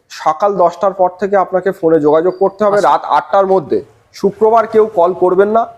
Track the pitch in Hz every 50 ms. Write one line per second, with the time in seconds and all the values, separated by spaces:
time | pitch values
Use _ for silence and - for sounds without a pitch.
0 | _ _ - - - 156 156 - 208 202 202 185 180 165 170 - - 196 185 190
1 | 185 180 180 - 214 190 202 196 180 180 185 185 180 196 185 - - 160 165 165
2 | 147 151 147 160 165 185 180 - 196 190 - - 208 208 196 208 180 151 151 160
3 | - - 135 151 151 - - 196 196 190 190 190 147 120 117 104 - - _ _
4 | _ _ _ - - 196 190 - 220 220 226 226 220 220 220 220 214 214 - 180
5 | 170 175 185 180 180 180 180 180 202 208 214 226 - - -